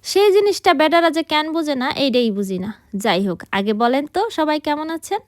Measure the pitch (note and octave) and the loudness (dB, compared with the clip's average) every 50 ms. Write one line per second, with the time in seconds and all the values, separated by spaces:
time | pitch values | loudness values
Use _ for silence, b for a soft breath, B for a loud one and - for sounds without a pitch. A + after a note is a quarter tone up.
0 | _ - - F#4+ G4+ G#4 F#4 G#4 G4+ G#4 F#4+ - _ F#4+ E4+ C4+ D#4 D#4 D4+ E4+ | _ -2 2 4 4 6 6 4 4 2 0 2 _ 2 2 4 4 4 4 4
1 | E4+ E4 C#4+ E4 D#4 _ D#4 D4+ D4+ D#4+ D#4 E4 D#4+ D4 C#4+ B3+ B3 C#4 - - | 2 2 0 0 -4 _ -2 -2 -2 -2 -4 -4 -2 -2 -4 -2 -2 -4 -2 -2
2 | C#4 C#4 A3+ B3 B3 A3+ G3+ G3 G3+ F#3+ F#3+ F3+ F#3 G3+ G#3+ - _ _ - G3 | -2 0 2 2 0 0 0 -2 -4 -4 -4 -6 -6 -8 -10 -14 _ _ -10 -4
3 | G3 A#3 F#3 F3 G3+ G3 F3 E3 - _ - G3 G3 G#3+ G#3+ G#3 A#3+ A#3+ B3+ C4+ | -2 0 0 2 0 -2 -2 -6 -8 _ -4 -4 -2 -2 0 0 0 2 2 0
4 | D4 D4+ _ F4+ G#4 A#4 - - D#4 D4+ D4+ D4+ - D4+ D4 D4 D#4 D#4+ E4 D#4+ | -2 -2 _ -2 -4 -2 -2 -2 -2 0 -2 -2 -2 -4 -4 -4 -4 -6 -8 -8
5 | - - F#4+ A4 - | -6 -6 -6 -6 -6